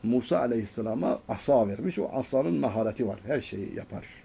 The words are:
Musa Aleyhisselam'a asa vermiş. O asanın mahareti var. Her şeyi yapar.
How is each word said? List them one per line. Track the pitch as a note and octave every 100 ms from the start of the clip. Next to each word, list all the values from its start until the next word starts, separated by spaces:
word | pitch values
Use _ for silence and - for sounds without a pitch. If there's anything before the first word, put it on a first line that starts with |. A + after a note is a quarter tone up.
Musa | A2 B2 B2 E3+
Aleyhisselam'a | B2+ A#2 G#2 - A2 A2+ E3+ - -
asa | G#2+ - C3+ G#2
vermiş. | G2 F3 F#3+
O | -
asanın | C3 B2+ C3+ D#3
mahareti | E3 C3 G#2 A2 G#2+ A2+
var. | - G2
Her | C#3+
şeyi | - G2 G2
yapar. | - - - - -